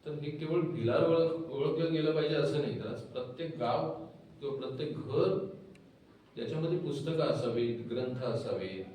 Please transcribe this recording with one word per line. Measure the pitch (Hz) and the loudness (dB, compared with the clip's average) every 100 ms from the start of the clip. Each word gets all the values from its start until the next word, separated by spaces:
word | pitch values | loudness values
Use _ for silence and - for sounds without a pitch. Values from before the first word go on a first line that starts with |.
| 151 | -8
तर | |
हे | 147 147 | -6 -6
केवळ | 151 156 175 | -4 0 2
भिलार | 156 117 113 - | 2 0 2 4
ओळख-, | 165 165 165 165 - | 6 6 4 2 -4
ओळखलं | 139 156 160 165 | 0 0 2 2
गेलं | 156 151 | 2 2
पाहिजे | 156 147 | 2 2
असं | 151 151 151 | 2 2 2
नाही, | 131 - | 0 -2
तर | 104 | -6
आज | 117 | -8
प्रत्येक | - 127 123 - 165 120 | -8 -8 -8 -6 -6 -2
गाव | 117 117 156 - 165 - - - | 0 2 0 -4 -10 -16 -20 -8
किंवा | 139 135 | -6 -4
प्रत्येक | 127 123 151 - | -6 -4 -4 -4
घर | - 110 185 190 - - - - - - - - - - | 0 4 4 2 -2 -10 -18 -20 -20 -20 -20 -20 -16 -8
ज्याच्यामध्ये | 117 156 165 175 | -4 0 0 0
पुस्तकं | 151 139 - 160 | 0 -2 0 2
असावीत, | 139 - 120 117 120 113 - | 2 2 2 2 0 -2 -4
ग्रंथ | 123 127 123 | -2 -2 -2
असावेत | 120 113 110 95 95 95 92 | -2 -2 -2 -2 -4 -6 -10